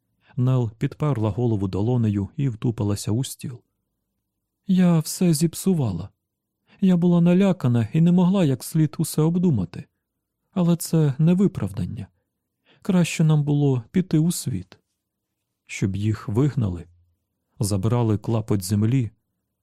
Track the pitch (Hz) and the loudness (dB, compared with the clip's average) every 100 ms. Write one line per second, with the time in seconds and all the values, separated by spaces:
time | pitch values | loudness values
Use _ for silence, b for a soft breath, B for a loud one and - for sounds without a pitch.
0 | _ _ b - 123 131 113 - 143 - | _ _ b -2 0 0 -2 -4 -6 -2
1 | 151 131 107 107 120 104 98 92 110 123 | -4 0 -2 0 -2 0 -2 -2 -2 0
2 | 110 101 95 - 139 107 123 107 101 101 | 0 -2 -4 -4 -4 -2 -4 -2 -2 -2
3 | - 113 131 - - 117 _ _ _ _ | -4 -4 -4 -10 -14 -16 _ _ _ _
4 | _ _ _ _ _ _ - 185 175 165 | _ _ _ _ _ _ -2 2 4 2
5 | - - 180 151 170 - 196 170 117 85 | 0 0 0 2 0 -2 -2 0 -2 -4
6 | 98 _ _ _ _ _ _ b 190 175 | -10 _ _ _ _ _ _ b 2 4
7 | 175 175 175 180 196 - 127 120 113 160 | 4 4 4 4 4 2 0 0 0 2
8 | 170 175 180 202 147 131 - 160 151 - | 4 4 4 2 2 0 -2 0 0 0
9 | 156 - 156 180 180 110 87 - - _ | -4 0 0 2 0 0 -2 -8 -18 _
10 | _ _ _ _ _ 185 170 165 - 165 | _ _ _ _ _ -2 0 0 0 0
11 | 151 131 160 180 196 - 95 98 90 113 | 0 2 2 4 2 0 -6 -6 -8 -8
12 | 98 _ _ _ _ _ b b - 180 | -14 _ _ _ _ _ b b -2 0
13 | 160 - 156 151 143 147 143 127 - 185 | 0 2 2 2 2 2 2 0 -2 -4
14 | 175 156 170 - 127 95 - - _ _ | 0 0 0 -2 -6 -8 -10 -20 _ _
15 | _ _ _ _ _ _ - - 107 98 | _ _ _ _ _ _ -16 -4 -4 -2
16 | 107 107 - 107 147 135 101 87 - _ | -4 -4 -4 0 0 0 -4 -6 -12 _
17 | _ _ _ _ _ - 101 101 107 120 | _ _ _ _ _ -6 -4 -2 0 0
18 | 113 101 - 113 107 104 92 104 110 135 | 0 -2 -2 -4 -2 -4 -2 0 0 0
19 | 110 _ _ _ _ _ | -4 _ _ _ _ _